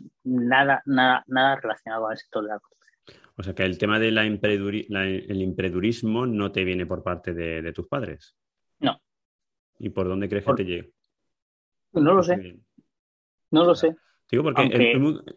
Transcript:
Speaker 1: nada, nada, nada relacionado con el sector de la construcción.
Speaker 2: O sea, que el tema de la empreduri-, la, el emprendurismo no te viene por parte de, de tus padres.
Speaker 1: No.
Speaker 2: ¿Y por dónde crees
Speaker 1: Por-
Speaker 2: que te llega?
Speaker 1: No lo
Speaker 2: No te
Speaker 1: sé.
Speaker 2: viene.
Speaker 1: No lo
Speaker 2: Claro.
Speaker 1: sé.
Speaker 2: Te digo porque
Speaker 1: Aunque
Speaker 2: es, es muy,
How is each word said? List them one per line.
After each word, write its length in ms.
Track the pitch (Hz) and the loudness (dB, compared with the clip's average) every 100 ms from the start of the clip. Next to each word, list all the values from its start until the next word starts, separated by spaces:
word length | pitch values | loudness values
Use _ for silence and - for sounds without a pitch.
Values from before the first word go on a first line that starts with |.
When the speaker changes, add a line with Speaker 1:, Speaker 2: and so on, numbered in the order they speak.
| - _ | -20 _
Speaker 1:
nada, 580 | 127 127 120 131 139 135 - | -4 0 2 2 4 0 0
nada, 380 | 131 127 127 - | 2 4 2 0
nada 280 | 127 135 135 | 2 2 2
relacionado 460 | 113 107 - 113 | -4 -6 -6 -6
con 80 | 110 | -6
el 40 | 110 | -8
sector 260 | - - | -8 -6
de 60 | 107 | -6
la 100 | 104 | -8
construcción. 600 | _ _ _ _ - - _ - | _ _ _ _ -20 -20 _ -12
Speaker 2:
O 80 | |
sea, 100 | 95 92 | -8 -2
que 80 | |
el 140 | 95 90 | -2 0
tema 220 | 104 107 | 0 2
de 120 | 113 | 2
la 140 | 110 107 | 2 0
empreduri-, 600 | 101 107 101 101 104 - | 0 0 0 -2 -6 -4
la, 160 | 101 95 | -4 -2
el 360 | 95 - 98 | -2 -4 -4
emprendurismo 840 | 92 90 95 90 104 117 110 113 127 | -2 -2 -4 0 -2 0 -2 -2 -2
no 260 | 107 98 | -2 -2
te 120 | 98 | -2
viene 220 | 92 92 85 | -2 -2 -4
por 180 | 87 | -6
parte 300 | 92 87 - | -6 -6 -6
de, 280 | 85 82 80 | -6 -6 -6
de 120 | 82 | -8
tus 140 | 80 85 | -10 -6
padres. 480 | 139 98 73 - _ _ _ _ - | -6 -6 -12 -18 _ _ _ _ -6
Speaker 1:
No. 220 | 135 - _ _ _ _ _ _ _ - | -6 -6 _ _ _ _ _ _ _ -12
Speaker 2:
¿Y 100 | 110 | -8
por 180 | - 92 | -4 -2
dónde 200 | 95 98 | -2 -2
crees 140 | 101 | -4
Speaker 1:
Por- 120 | 117 123 | -2 -2
Speaker 2:
que 80 | |
te 60 | 92 | -2
llega? 180 | 87 - _ _ _ _ _ _ _ _ _ _ | -6 -10 _ _ _ _ _ _ _ _ _ _
Speaker 1:
No 80 | 170 | 2
lo 140 | 151 190 | 4 4
Speaker 2:
No 60 | |
te 60 | 170 | 4
Speaker 1:
sé. 80 | 104 | -2
Speaker 2:
viene. 240 | 92 - _ _ _ _ _ _ _ _ - | -4 -18 _ _ _ _ _ _ _ _ 0
Speaker 1:
No 100 | 156 | 4
lo 120 | 175 | 6
Speaker 2:
Claro. 20 | 170 | 6
Speaker 1:
sé. 140 | 160 165 _ _ - | 2 0 _ _ -2
Speaker 2:
Te 80 | 117 | 0
digo 80 | |
porque 180 | 151 135 | 2 2
Speaker 1:
Aunque 280 | 123 123 117 | 2 4 4
Speaker 2:
es, 40 | 120 | 4
es 60 | |
muy, 180 | 143 - - | 2 0 -8